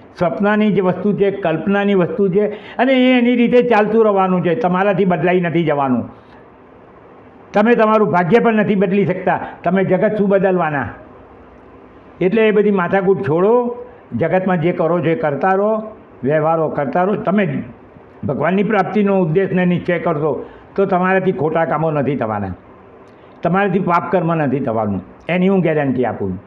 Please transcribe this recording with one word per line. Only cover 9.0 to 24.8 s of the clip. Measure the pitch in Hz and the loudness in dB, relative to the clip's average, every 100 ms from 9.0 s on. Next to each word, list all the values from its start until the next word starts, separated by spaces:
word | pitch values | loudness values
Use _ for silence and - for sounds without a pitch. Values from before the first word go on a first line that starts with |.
| 165 | 0
શકતા, | 180 - 151 - - | -2 -2 -2 -4 -8
તમે | 170 190 | -2 0
જગત | 175 185 202 - | 2 2 0 0
શું | 196 | 2
બદલવાના? | 196 190 185 160 147 110 - - - - - - - - - - - - - | 2 2 0 0 -2 -6 -10 -20 -20 -20 -20 -20 -20 -20 -20 -20 -20 -18 -4
એટલે | 180 220 220 | -2 2 2
એ | |
બધી | 208 202 | 2 2
માથાકૂટ | 196 175 190 190 185 127 | 2 0 0 2 0 0
છોડો, | 160 196 240 240 - - - - 120 | 0 2 2 0 -6 -14 -20 -10 -4
જગતમાં | 160 185 190 180 | 0 0 0 0
જે | 160 | 0
કરો | 175 160 175 | 0 0 0
છો | |
એ | 160 | 0
કરતા | 160 156 139 190 | 0 -2 0 0
રહો, | 190 208 220 214 - - - | 2 0 -2 -6 -14 -20 -8
વ્યવહારો | 123 156 151 165 151 | -2 0 2 0 -2
કરતા | 147 143 175 | -2 -4 0
રહો. | 185 | 0
તમે | 214 - 202 180 131 - - - - - - - | -2 -2 0 0 -4 -8 -16 -20 -20 -20 -10 -6
ભગવાનની | 135 147 190 | -2 0 0
પ્રાપ્તિનો | 208 214 185 214 196 196 | 0 0 0 0 2 2
ઉદ્દેશને | 175 156 190 185 | 0 0 0 0
નિશ્ચય | 180 175 - 175 | 0 0 -2 -2
કરશો | 180 151 151 123 - - - - | -2 -2 -2 -4 -8 -18 -10 -4
તો | 196 | 0
તમારાથી | 180 185 190 185 | 0 2 0 0
ખોટા | 185 151 160 | -2 -2 -2
કામો | 165 156 160 | -2 -2 -2
નથી | 151 127 127 | -2 -2 -2
થવાના, | 113 104 101 87 - - - - - - - - | -4 -4 -6 -10 -16 -20 -20 -20 -20 -20 -20 -6
તમારાથી | 170 185 202 180 | -2 0 0 0
પાપ | 175 170 - | 0 -2 0
કર્મ | 190 165 | -2 0
નથી | 165 147 131 | -2 -2 -2
થવાનું, | 139 113 | -2 -2